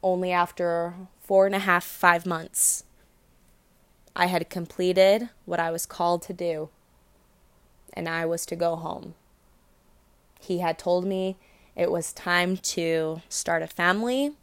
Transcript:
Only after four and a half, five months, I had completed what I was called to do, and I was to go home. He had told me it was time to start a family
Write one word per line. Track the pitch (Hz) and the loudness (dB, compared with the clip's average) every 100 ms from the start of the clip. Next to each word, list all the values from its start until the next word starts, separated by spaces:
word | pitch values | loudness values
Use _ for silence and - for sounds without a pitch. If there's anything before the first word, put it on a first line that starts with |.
Only | 190 180 180 | 0 0 0
after | 180 175 - 175 170 170 175 185 _ | 2 0 0 0 0 -2 -6 -18 _
four | - 196 196 | 2 6 6
and | 196 | 4
a | |
half, | 196 180 | 2 2
five | - - 180 170 175 | 0 2 4 4 2
months, | 165 165 - - - - _ _ _ _ _ _ _ _ _ _ _ - - | -6 -6 0 0 0 -6 _ _ _ _ _ _ _ _ _ _ _ -16 -2
I | 175 | 0
had | 180 170 | 0 -2
completed | 185 170 - 180 185 190 208 233 _ - | -8 -10 -2 0 6 6 6 0 _ -6
what | 170 | -2
I | 165 | -2
was | 165 - | -4 -8
called | - 175 175 | -2 0 0
to | - | -4
do, | 180 175 156 156 _ _ _ _ _ _ _ _ _ _ _ _ | -6 -4 -4 -8 _ _ _ _ _ _ _ _ _ _ _ _
and | - 165 | -10 -6
I | 165 165 | -2 -2
was | 170 - | -2 -4
to | 170 | -2
go | 170 165 | -2 -2
home. | 165 175 - 165 _ _ _ _ _ _ _ _ _ _ _ _ | -6 -10 -12 -18 _ _ _ _ _ _ _ _ _ _ _ _
He | - 175 | -6 -2
had | 175 160 | -2 -2
told | - 180 185 | 0 0 0
me | 190 190 190 _ - _ - | -2 -2 -6 _ -20 _ -2
it | 170 | -2
was | - 160 | 0 -4
time | - - 175 175 185 | -8 0 0 2 -2
to | - - 165 160 160 160 - | -4 -4 0 0 -2 -6 -8
start | - - 165 | -8 -2 -2
a | 165 | -2
family | - 175 196 233 254 285 294 | 0 2 2 0 0 -2 -4